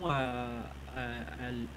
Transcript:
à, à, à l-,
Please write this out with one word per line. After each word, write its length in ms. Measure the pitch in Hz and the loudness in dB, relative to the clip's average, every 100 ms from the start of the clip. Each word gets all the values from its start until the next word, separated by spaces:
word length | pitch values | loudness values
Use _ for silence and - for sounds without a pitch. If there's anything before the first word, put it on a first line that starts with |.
| 175 | 6
à, 400 | 139 127 123 123 120 - - - 131 | 4 4 2 0 -2 -4 -6 -6 -2
à, 40 | |
à 480 | 123 120 - - 123 | -2 -2 -4 -4 -2
l-, 160 | 123 117 | -2 -2